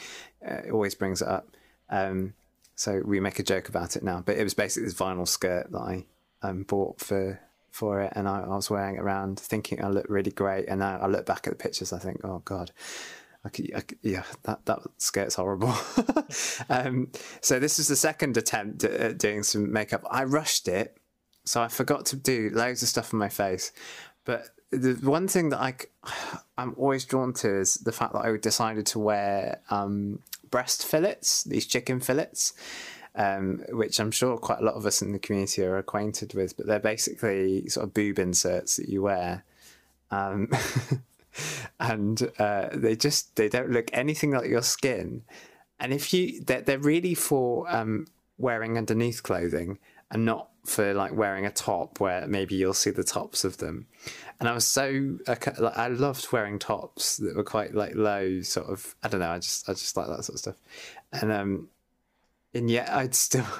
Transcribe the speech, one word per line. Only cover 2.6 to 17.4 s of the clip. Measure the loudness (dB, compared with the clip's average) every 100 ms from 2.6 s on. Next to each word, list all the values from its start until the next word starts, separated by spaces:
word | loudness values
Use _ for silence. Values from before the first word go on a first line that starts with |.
| _ -6
so | -2 0
we | 2 2
make | 2 0
a |
joke | 0 0 0
about | -4 -2 -4
it |
now, | -2 -2
but | 0 2
it |
was | 2
basically | 2 0 0 -4
this | -2
vinyl | -2 0 -2
skirt | 0 0 0 -2
that | -6
I, | -4 -6 -8 _ _ -8
um, | -4 -4
bought | 0 2 0 -2
for, | -2 0 0 -4 -14 _ _
for | -4 0 0
it, | 0 0
and | -2
I, | -2
I | -2 -2
was | 0
wearing | 0 0 -2
it |
around, | -2 0 -2 -4
thinking | -4 -4 -2 -4
I | 0
looked | 0 2
really | 0 0
great, | 0 0 0 -2
and | 0
now | 0 0
I | 0
look | 0 0
back | -2 -2
at | -4
the |
pictures, | -4 -4 -4
I | -6
think, | -6 -6
"Oh | -6 -8 -6
God, | -6 -6 -12 -14 -12 -12 -16 -20 -14
I | -12
could, | -8 -6 -6
I |
could, | -8 -6
yeah, | -4 -4 -6 -10
that, | -6 -6 -2
that | -2 -4 -4
skirt's | 0 0 0
horrible." | 0 0 2 0 0
<laughs> | 0 0 2 0 0 -4 -4 -4 0
Um, | 0 2 0 -2 -6 -14 -4